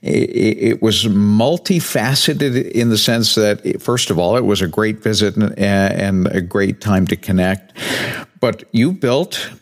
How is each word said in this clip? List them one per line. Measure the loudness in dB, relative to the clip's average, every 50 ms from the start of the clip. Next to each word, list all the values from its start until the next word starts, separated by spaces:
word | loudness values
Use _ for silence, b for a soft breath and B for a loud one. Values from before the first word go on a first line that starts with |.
it, | -2 0 0 0 0 0 0 0 0 0 0 0 0 0
it | 0 2
was | 0 0 0 2 0
multifaceted | 2 2 2 4 4 4 2 2 2 0 -2 -2 -2 -2 -2 -2 -2 -2 -2 0 0 0 0 0 0 0 0 0 0 0 -2 -2 -2
in | -2 0 2 2
the | 2 2
sense | 2 0 0 0 0 0 2
that, | 2 2 2 0 -2 -2 -4 -4 -4
first | -2 -2 -2 -2 0 -2
of | 0 0
all, | 2 2 2
it | 2 2
was | 0 0 0
a | -2 -2
great | 0 0 0 0 -2 -2
visit | -2 -2 0 2 0 0 2 0
and, | 0 0 0 -2
and | 0 0 2 2 2 2 0 0 -2 0 0 2 0 0
a | 0 -2
great | -4 -2 -2 -2 0 0 -2 -4
time | -2 0 2 2 2 2
to | 0
connect. | -4 -2 -2 0 0 2 0 0 -4 -6 _ B B B B B B B B B B B B _ -2
But | -2 -2 -2 -4 -10 _ 0
you | 2 2 2
built, | 0 0 -2 0 0 0 -2 -4 -6 -10 -10 -12 -14 -18